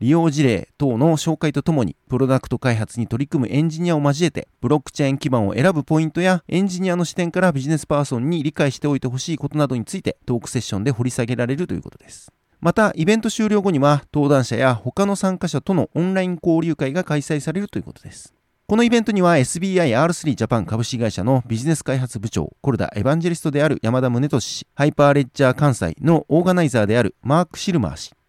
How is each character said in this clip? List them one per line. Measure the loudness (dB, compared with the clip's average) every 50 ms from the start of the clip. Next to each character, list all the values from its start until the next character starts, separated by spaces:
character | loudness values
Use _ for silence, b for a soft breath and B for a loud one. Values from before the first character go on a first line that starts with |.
利 | 0 2
用 | 4 4 4 2
事 | 2 2 2
例 | 2 2 0 -4 -8 _
等 | -4 -2 -2 2 2
の | 4 2 2
紹 | 2 0 -2 -2
介 | -2 -2 -2 -2
と | -2 -2
と | 0 0
も | 0 0
に | -2 -4 -8 _ _
プ | -2 0
ロ | 2
ダ | 2 2 0
ク | 0 -2
ト | -6 -4
開 | -2 -2 -2
発 | -2 -4 -6 -6 -6
に | -6
取 | -4 -4 -4 -4
り | -2
組 | -2 -2 -2 0
む | 0
エ | 0
ン | 0 0
ジ | 0 -2
ニ | -2 0 0
ア |
を | 2
交 | 2 0 2 2 0
え | 0 0
て | -4 -10 -12 _ _
ブ | 0 2
ロ | 2 2
ッ | 0
ク | -4
チ | -4 -2 0
ェ | 0
ー | 0
ン | -2
基 | -2 0
盤 | 0 0 0
を | 0 0
選 | 0 2 2 2
ぶ | 0 0
ポ | 0 0 0
イ | 0
ン | 0
ト | -2 0
や | 0 2 0 0 -2 -2
エ | -2 -2
ン | -2
ジ | -2 -2 -4
ニ | -2 -2
ア | -2
の | -2 -2
視 | -4 -4
点 | -4 -4 -2
か | -2 0 0
ら | 2 0
ビ | 0 -2
ジ | -2
ネ | -2 -2
ス | 0
パ | 0 0 0
ー | 0
ソ | -2 -2 -4
ン | -2 -2
に | -2 -2 -2
理 | -4 -2
解 | 0 0 -2 -2
し | -2
て | -2 -2
お | -2
い | -2
て | -2
ほ | -4 -6 -6
し | -6 -6 -6
い | -6
こ | -6 -6
と | -2
な | -2 0 0
ど | 0
に | -4 -4
つ | -6 -8
い | -6 -6
て | -6 -8 -6 _
ト | -4 -4
ー | -4
ク | -4 -4
セ | -6 -6
ッ | -4
シ | -4 -4
ョ | -2
ン | -2
で | -2
掘 | -2 -2 -4
り | -4 -4
下 | -4 -4
げ | -4 -4
ら | -4 -4
れ | -4 -4
る | -6 -6 -6
と | -6
い |
う | -8 -10
こ | -12
と | -18 -20
で | _ -20
す。 | -20 -20 -20 -20 _ _ _ _ _ _
ま | -2 0 2
た、 | 2 2 2 0
イ | 0 2
ベ | 2 2
ン | 2 0
ト | -2
終 | -2 0 0 2
了 | 2 2 2
後 | 2
に | 2 4
は、 | 4 4 4 2 0 -2 -2
登 | 0 2 4
壇 | 4 2 2
者 | 0 -2
や | 0 2 2 0
他 | 0 -2 -4 -2 0 0
の | 0 0
参 | 0 -2 -2 -2 -2
加 | -4 -4
者 | -4 -4 -2
と | 0 0
の | 0 0 0 -2
オ | -2 -2
ン | 0 0
ラ | 0
イ | -2
ン | -2 -4 -2 0
交 | 0 2 2
流 | 2 0 -2
会 | -2 -4 -4 -4
が | -4 -4
開 | -2 -2 -4 -2
催 | -2 -4 -4
さ | -4 -4 -6
れ | -6 -6
る | -6
と | -8 -10
い |
う | -10
こ | -10 -14
と | -18 -20
で | -20 -20
す。 | -20 -20 -20 _ _ _ _ _ _ _ 0
こ | 2
の | 2 4
イ | 4
ベ | 4 2
ン | 2
ト | 2 2
に | 4 4
は、 | 6 6 4
エ | 4
ス | 2 0 -4
ビ | -4 0 2
ー | 2 2
ア |
イ | 2 2
ア | 2 2
ー | 2
ル | 0
ス | -2 -2
リ | -4 -2
ー |
ジ | -2 0
ャ |
パ | 0 0 -2
ン | -2
株 | -2 -4 -4 -4
式 | -4 -4 -2 -2
会 | -2
社 | -2 -2 0
の | 0 2 0 0
ビ | -2 -4 -4
ジ | 0
ネ | -2 -2
ス | -2 -2
開 | -4 -4 -4
発 | -4 -6 -6 -8
部 | -8 -4
長、 | -4 -4 -4 -4 -6 _
コ | -2 -2
ル | 0
ダ | 0 -2 -4 -4
エ | -2
ヴ | 0
ァ | 0 0
ン | 0
ジ | 0 -2
ェ |
リ | -4
ス | -2
ト | -4 -2
で | 0 0 2
あ | 2
る | 0 0 0
山 | 0 0 0 0
田 | 0
宗 | 0 0 0 0
俊 | 0 -2 -2
氏、 | -4 -8 -12 -14 -14 _
ハ | 0 0
イ | 0 4
パ | 4 4 4
ー | 6
レ | 4 2
ッ | 0 0
ジ | 2 2
ャ | 2
ー | 2
関 | 2 2 2 2
西 | 2 -2 -4 -4 -2
の | 2 2 2 2 2 2
オ | 2 2 4
ー |
ガ | 4 4
ナ | 4 2
イ | 2
ザ | 2 2 2
ー |
で | 2 2 2
あ | 2
る | 0 -2 _ -2
マ | 0 2 2
ー | 2
ク・ | 0 -4 -6
シ | -4 -2 0
ル | 0
マ | 0 -2
ー | -4
氏、 | -8 -14 -16 -18 _ _